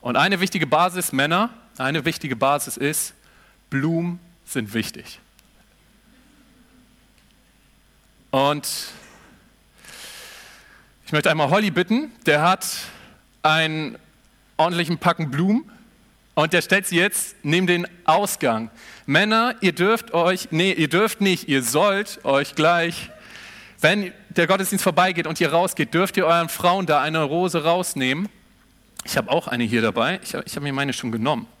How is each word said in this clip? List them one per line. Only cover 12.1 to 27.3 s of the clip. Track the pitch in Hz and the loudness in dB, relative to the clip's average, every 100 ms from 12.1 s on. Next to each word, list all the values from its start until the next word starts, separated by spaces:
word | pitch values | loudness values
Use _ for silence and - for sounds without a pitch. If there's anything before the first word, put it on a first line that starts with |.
| - - | -4 2
der | 147 | 4
hat | 165 190 - - - - - - _ _ | 4 2 -2 -10 -12 -18 -20 -20 _ _
einen | 156 156 160 156 147 113 _ _ _ _ _ - | 2 2 2 -2 -8 -10 _ _ _ _ _ 0
ordentlichen | 160 175 165 170 | 0 0 -2 0
Packen | 170 170 156 | 0 0 -2
Blumen | 139 185 226 320 - - _ _ _ _ | 0 2 0 -2 -20 -20 _ _ _ _
und | - 156 | 0 2
der | 175 | 2
stellt | - 190 190 | 2 0 2
sie | 170 | 0
jetzt | 196 - - - | 0 -2 -8 -8
neben | 147 170 185 | -2 0 2
den | 175 175 - - | 0 -2 -6 2
Ausgang. | 165 202 - 139 110 113 - - - - | 2 2 -2 0 0 -4 -12 -20 -18 0
Männer, | 147 208 220 240 233 | 2 4 2 0 0
ihr | 190 | -2
dürft | 156 185 226 - 165 | 2 2 2 0 2
euch, | 170 185 - | 2 0 -2
nee, | 160 185 | 0 2
ihr | 170 151 | 2 2
dürft | 165 214 - | 2 2 2
nicht, | 196 180 - | 0 0 0
ihr | 139 | -2
sollt | 120 143 202 98 104 - - | 2 2 2 2 -4 -6 0
euch | 135 143 - | 0 0 0
gleich, | 156 170 170 165 - - - - - - - - | 2 2 0 -6 -14 -18 -20 -20 -20 -20 -20 0
wenn | 156 208 185 - - | 2 2 -2 -10 -6
der | - 170 | 0 2
Gottesdienst | 190 190 196 | 2 0 0
vorbeigeht | 190 170 185 170 160 | 0 2 2 0 -4
und | 160 | -2
ihr | 165 | 2
rausgeht, | 160 180 - 143 | 2 0 -2 -2
dürft | 165 190 - | 0 0 0
ihr | 165 | 2
euren | 170 165 | 2 0
Frauen | - 180 190 175 | 0 0 2 2
da | 147 | 0
eine | 143 160 | 2 0
Rose | 147 | 0